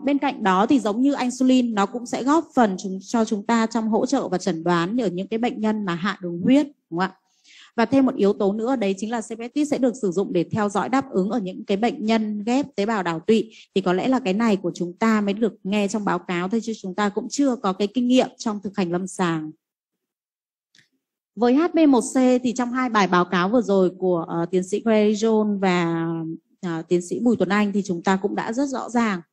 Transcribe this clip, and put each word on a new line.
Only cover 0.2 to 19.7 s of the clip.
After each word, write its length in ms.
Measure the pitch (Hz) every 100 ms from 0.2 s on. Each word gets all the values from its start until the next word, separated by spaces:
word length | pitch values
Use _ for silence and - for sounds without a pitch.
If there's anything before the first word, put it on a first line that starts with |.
| 285 -
đó 220 | 208 185 233
thì 140 | 285
giống 220 | 208 214
như 140 | 269 277
insulin, 560 | 247 247 254 254 240 208
nó 100 | 202
cũng 200 | 247 240
sẽ 180 | -
góp 240 | 240 311 311 -
phần 200 | 220 185
chúng, 160 | 196 190
cho 240 | 190 233 220
chúng 200 | 208 202
ta 200 | 233 226
trong 240 | 226 220
hỗ 160 | 220 254
trợ 220 | 269 165
và 100 | 180
chẩn 260 | 190 165
đoán 380 | 165 175 170 240
ở 60 | 214
những 200 | 175 190
cái 100 | 226
bệnh 240 | 240 -
nhân 240 | 214 220 202
mà 100 | 170
hạ 220 | 196 185
đường 200 | 180 175
huyết, 240 | 208 269 294
đúng 340 | - - 165
không 0 |
ạ? 160 | 185 - _ _ _ - - -
Và 100 | 226
thêm 200 | 269 262
một 100 | -
yếu 180 | 196
tố 200 | 202 202
nữa, 220 | 214 226 269
đấy 200 | 196 196
chính 140 | 214
là 80 | 233
C-peptide 460 | 214 226 233 294 294
sẽ 120 | 269
được 160 | 247 185
sử 100 | 202
dụng 220 | 170 202
để 120 | 175 165
theo 180 | 220 208
dõi 200 | 202 151
đáp 220 | 262 269
ứng 180 | 208 190
ở 100 | 240
những 260 | 185 185 220
cái 120 | 196
bệnh 280 | 233 - 214
nhân 380 | 226 214 208
ghép 220 | 208 254 285 -
tế 100 | 202
bào 180 | 220
đảo 160 | 175 165 -
tụy. 240 | 220 - - - 196
Thì 60 |
có 120 | 190
lẽ 140 | 185 247
là 120 | 262
cái 140 | 262
này 240 | 196 233 196
của 140 | 175 165
chúng 220 | 175 175
ta 240 | 226 220
mới 120 | 202
được 200 | 202 226 -
nghe 240 | 190 208 202
trong 180 | 214 196
báo 140 | 175
cáo 300 | 175 175 185
thôi, 120 | 233
chứ 100 | 220 214
chúng 140 | 190 180
ta 140 | 208
cũng 200 | 196 -
chưa 260 | - 277 233
có 180 | 196
cái 140 | 190 208
kinh 200 | 254 247
nghiệm 200 | 254 - -
trong 220 | 233 208
thực 140 | 202 202
hành 140 | 180
lâm 160 | 175 190
sàng. 440 | - 180 160 156 156 _